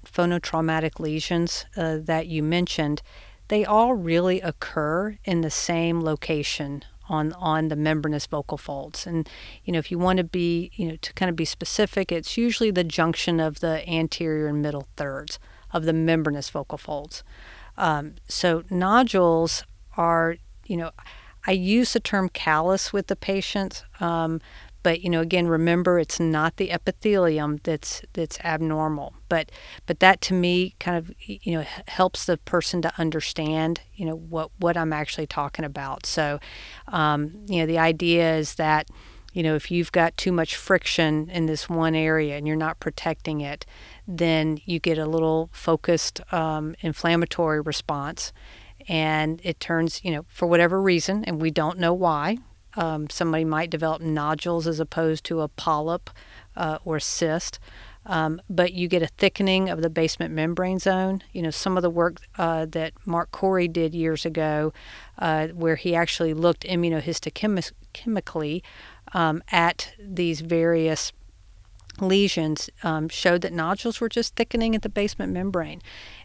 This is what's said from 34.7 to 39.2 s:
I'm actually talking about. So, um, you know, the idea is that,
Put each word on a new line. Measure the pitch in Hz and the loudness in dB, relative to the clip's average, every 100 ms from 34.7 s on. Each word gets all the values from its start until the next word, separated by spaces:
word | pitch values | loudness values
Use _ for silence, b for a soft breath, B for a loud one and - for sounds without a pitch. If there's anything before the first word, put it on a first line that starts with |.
| 170 | 2
I'm | 160 | 0
actually | 151 147 - 151 | -2 -4 -6 -4
talking | - 143 - | -4 -4 -4
about. | 151 143 135 135 - | -8 -6 -8 -8 -4
So, | - 147 147 B B B B - | -2 0 -2 B B B B -4
um, | 180 151 147 151 202 208 | 2 2 2 -2 -6 -4
you | 175 | 0
know, | 160 | 2
the | 165 | 4
idea | 165 156 170 170 165 160 | 4 2 4 4 4 2
is | 151 | -2
that, | - 156 156 151 b b b | 0 2 2 0 b b b